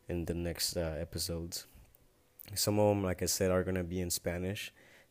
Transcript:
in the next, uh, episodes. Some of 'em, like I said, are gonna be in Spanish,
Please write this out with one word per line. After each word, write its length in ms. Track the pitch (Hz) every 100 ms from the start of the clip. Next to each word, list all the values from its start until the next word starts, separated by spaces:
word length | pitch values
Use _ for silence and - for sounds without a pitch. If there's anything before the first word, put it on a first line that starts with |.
| -
in 200 | 87 85
the 80 |
next, 420 | 85 87 80 - 90
uh, 200 | 80 76
episodes. 680 | 85 85 - 85 87 - - - - _ _ _ _ - -
Some 240 | 98 107 104
of 180 | 104 101
'em, 60 |
like 200 | 92 87
I 40 | 90
said, 240 | - 95
are 140 | 92
gonna 180 | 90 92
be 180 | 87 90
in 80 | 87
Spanish, 640 | - 90 87 92 104 - - - - -